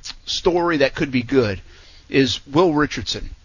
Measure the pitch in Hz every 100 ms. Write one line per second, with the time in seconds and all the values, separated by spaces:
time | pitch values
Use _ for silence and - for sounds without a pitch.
0 | - - - - 180 170 170 151 135 -
1 | 147 127 117 135 107 92 - - - -
2 | - 135 131 - - 139 185 151 147 -
3 | 104 107 - -